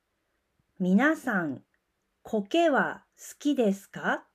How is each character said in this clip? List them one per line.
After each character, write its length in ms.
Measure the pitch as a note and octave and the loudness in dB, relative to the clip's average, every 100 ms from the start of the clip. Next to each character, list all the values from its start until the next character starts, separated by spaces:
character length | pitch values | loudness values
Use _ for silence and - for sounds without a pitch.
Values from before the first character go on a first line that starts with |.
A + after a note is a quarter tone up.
| _ _ _ _ _ _ _ - | _ _ _ _ _ _ _ -4
皆 380 | F3+ G3 C#4+ D#4 | 2 4 4 0
さ 260 | B3+ G3 | -2 -2
ん、 200 | D#3 B2+ - _ _ _ _ _ | -2 -6 -14 _ _ _ _ _
苔 460 | - A3 G3+ E4 E4+ | -6 -6 0 2 2
は 360 | B3 D#3+ - _ _ | 2 0 -4 _ _
好 220 | - - | -20 -6
き 160 | D4 | -2
で 180 | C4 G#3+ | 0 0
す 160 | G3 - | 0 -6
か？ 360 | D#3 E3+ D4+ - | -8 -4 -4 -6